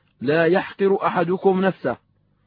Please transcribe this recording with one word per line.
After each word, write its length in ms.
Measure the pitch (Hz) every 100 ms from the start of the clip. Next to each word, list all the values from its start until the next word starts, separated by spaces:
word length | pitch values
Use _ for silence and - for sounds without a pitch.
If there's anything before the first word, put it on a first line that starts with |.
| _ _
"لا 240 | 123 160 165
يحقر 600 | 185 - - 196 196 165
أحدكم 540 | 180 170 185 196 185
نفسه". 360 | 190 - 131 110 _ _ _ _